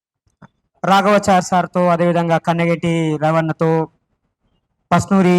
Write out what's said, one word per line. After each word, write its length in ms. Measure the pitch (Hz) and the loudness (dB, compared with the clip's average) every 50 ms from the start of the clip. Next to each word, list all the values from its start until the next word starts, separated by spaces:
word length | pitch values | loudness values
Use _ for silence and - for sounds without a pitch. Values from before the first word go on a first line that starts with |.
| _ _ _ _ _ _ _ _ - - _ _ _ _ _ - - 170 | _ _ _ _ _ _ _ _ -20 -20 _ _ _ _ _ -8 -2 0
రాఘవచార్ 560 | 190 196 190 202 208 202 202 208 196 180 170 - | 2 2 2 2 2 2 2 2 2 2 0 0
సార్తో, 320 | 190 180 170 160 - 180 180 180 170 | -2 -2 -2 -2 -2 -2 0 0 0
అదేవిధంగా 440 | 165 175 175 170 170 170 165 165 160 - - | 0 0 0 0 0 0 0 -2 -2 0 -2
కన్నగెట్టి 440 | 165 170 170 170 170 165 175 170 165 165 165 156 151 147 | -2 -2 0 -2 -2 -2 -2 -4 -2 -2 -2 -2 -2 -2
రవణతో, 480 | 151 156 160 165 160 160 156 - 165 160 160 160 160 - _ _ _ _ _ _ _ _ _ _ _ _ _ _ _ _ _ _ _ - | -2 -2 -2 -2 -2 -4 -4 -2 -2 -2 0 -2 -4 -6 _ _ _ _ _ _ _ _ _ _ _ _ _ _ _ _ _ _ _ -2
పస్నూరి 480 | 175 170 - - 202 190 185 180 180 | -2 -2 0 0 0 2 2 4 2